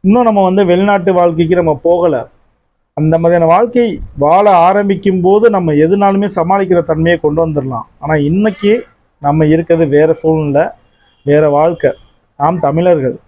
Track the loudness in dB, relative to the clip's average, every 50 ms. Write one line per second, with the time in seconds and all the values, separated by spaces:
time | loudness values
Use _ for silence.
0 | 2 2 2 2 2 2 2 2 0 0 2 0 2 2 2 0 2 0 0 0
1 | 0 0 0 2 0 0 0 0 -2 0 0 0 0 -2 -2 -2 _ 0 0 0
2 | 0 -2 -2 -2 -6 -10 _ _ _ _ _ _ _ _ _ _ _ _ _ -4
3 | -2 0 0 0 0 0 0 2 2 2 2 2 0 0 0 -2 -2 -2 -4 -8
4 | -12 -14 -6 -2 0 2 2 2 4 4 4 4 4 2 2 0 0 -2 -2 -2
5 | -2 -2 -2 0 0 2 2 4 4 2 2 2 -2 0 0 2 2 2 2 2
6 | 0 0 0 0 -2 -2 -4 -4 -2 -2 -2 -2 0 0 0 -2 0 -2 -4 -2
7 | 0 0 0 0 0 -2 -2 0 -2 -2 -4 -6 -6 -6 -10 -10 -12 _ _ _
8 | -6 -4 -2 -2 0 -2 -2 0 -2 -2 -4 -2 -2 0 0 0 -4 _ _ _
9 | _ _ _ _ -4 -2 0 0 2 2 2 0 0 0 0 0 0 0 2 0
10 | 2 2 0 -2 -2 -2 -2 -2 -2 -2 -2 -2 -2 -2 -6 _ _ _ _ _
11 | _ _ _ _ _ 0 0 2 2 2 2 2 0 0 -2 -2 -4 -4 -4 -4
12 | -16 _ _ _ _ _ _ _ -2 -2 -2 0 -2 -2 -2 0 2 2 0 0
13 | 0 -4 -6 -8 _